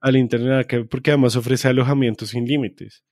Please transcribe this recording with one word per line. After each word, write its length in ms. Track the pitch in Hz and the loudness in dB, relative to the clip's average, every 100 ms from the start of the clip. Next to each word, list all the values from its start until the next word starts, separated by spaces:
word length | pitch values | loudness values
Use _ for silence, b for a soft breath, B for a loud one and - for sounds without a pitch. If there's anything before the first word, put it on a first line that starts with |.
al 160 | 135 131 | 0 2
Internet 360 | 120 117 127 | 2 0 0
Archive, 320 | 135 127 120 113 | 0 0 -4 -4
porque 240 | 127 151 | -4 0
además 260 | 147 123 123 | 4 2 2
ofrece 320 | 120 127 131 | -2 0 2
alojamiento 580 | 127 127 139 123 107 107 | 2 2 2 0 -2 -8
sin 200 | 120 120 | -6 -2
límites. 580 | 147 113 - 104 - _ | -2 -4 -10 -20 -20 _